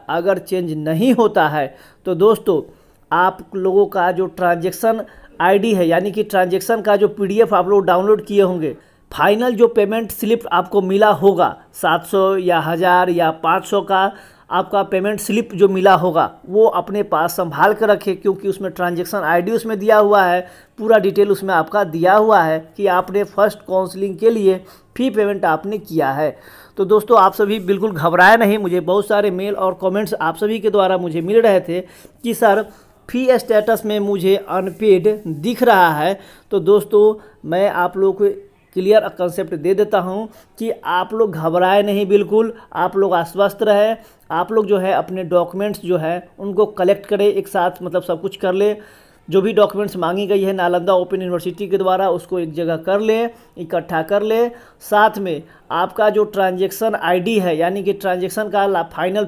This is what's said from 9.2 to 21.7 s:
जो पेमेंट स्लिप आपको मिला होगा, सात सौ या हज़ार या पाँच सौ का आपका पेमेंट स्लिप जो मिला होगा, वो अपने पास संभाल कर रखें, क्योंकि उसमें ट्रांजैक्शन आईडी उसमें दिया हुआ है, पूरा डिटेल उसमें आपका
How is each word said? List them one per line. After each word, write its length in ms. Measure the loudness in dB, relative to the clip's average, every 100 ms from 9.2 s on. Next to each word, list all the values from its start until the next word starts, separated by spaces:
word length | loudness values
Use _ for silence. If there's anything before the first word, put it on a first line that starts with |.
| 0 2 0 2
जो 120 | 2
पेमेंट 420 | 4 0 0 -6
स्लिप 320 | -6 -2 -2 0
आपको 320 | -2 0 0
मिला 260 | 0 4 4
होगा, 440 | 4 2 4 0 -2 _
सात 320 | -6 0 0 0
सौ 300 | 0 2 0
या 220 | 0 0
हज़ार 480 | 0 0 2 2 2
या 200 | 2 0
पाँच 320 | 0 0 -2 0
सौ 160 | -4
का 280 | 0 0 0 -4 -20 _ -6
आपका 300 | -4 -2 -2
पेमेंट 360 | 0 -2 -2 -6
स्लिप 340 | -4 -4 -2
जो 140 | 2 2
मिला 260 | 4 4 4
होगा, 360 | 2 0 -2 -4 -4
वो 180 | 2 4
अपने 360 | 2 -4 -4
पास 320 | -2 0 -2 -2
संभाल 380 | -6 2 2
कर 160 | 2 2
रखें, 260 | 0 0 -4
क्योंकि 300 | -2 -4 -4
उसमें 240 | -6 -6
ट्रांजैक्शन 460 | -6 -4 -4 -6 -4
आईडी 320 | 0 0 0
उसमें 260 | -4 -4 -4
दिया 180 | 4 4
हुआ 260 | 6 4
है, 220 | 4 2 -4 -14 _ -8
पूरा 180 | 2 4
डिटेल 320 | 4 2 2
उसमें 220 | 2 0
आपका 300 | -2 0